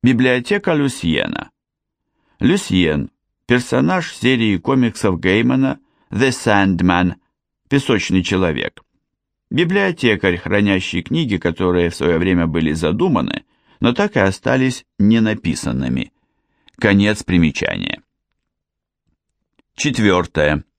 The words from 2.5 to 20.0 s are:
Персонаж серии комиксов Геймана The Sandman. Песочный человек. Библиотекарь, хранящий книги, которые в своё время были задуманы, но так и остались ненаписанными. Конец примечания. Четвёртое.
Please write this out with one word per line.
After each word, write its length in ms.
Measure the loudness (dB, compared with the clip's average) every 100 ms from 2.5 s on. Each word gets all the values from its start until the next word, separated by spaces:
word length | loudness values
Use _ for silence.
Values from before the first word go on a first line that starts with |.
| 2 0 0 2 0 -4 _ _ _ -2
Персонаж 680 | -2 0 0 0 -2 -6
серии 440 | -4 0 2 0 0
комиксов 640 | 0 0 0 0 -2 -2
Геймана 600 | 0 2 2 0 0 -4 _ _ _
The 180 | -2 -2
Sandman. 840 | 0 0 2 2 2 2 2 0 -4 _ _ _ _ _
Песочный 540 | -2 0 -2 0 -2
человек. 600 | 0 0 0 -2 -6 -10 _ _ _ _ _ _ _
Библиотекарь, 880 | -2 0 0 0 0 0 2 0 -2
хранящий 680 | -2 0 2 0 -2 -8
книги, 340 | -4 -4 -2 -2
которые 540 | -2 -2 0 2 0
в 40 | 0
своё 220 | 0 0
время 300 | 2 0 0
были 260 | 0 -2
задуманы, 720 | 0 -2 0 0 0 -2 -8 _ _ _ _
но 140 | -2
так 220 | 0 0 2
и 40 |
остались 640 | 0 0 -2 0 0 -4 _ _
ненаписанными. 1120 | 2 4 2 -2 -4 -4 -4 -4 -4 -4 -6 _ _ _ _ _ _ -2
Конец 440 | 2 4 2 -2
примечания. 800 | 0 2 2 0 -6 -4 -6 -8 _ _ _ _ _ _ _ _ _ _ _ _ _ _ _ _ _ -6
Четвёртое. 920 | -4 2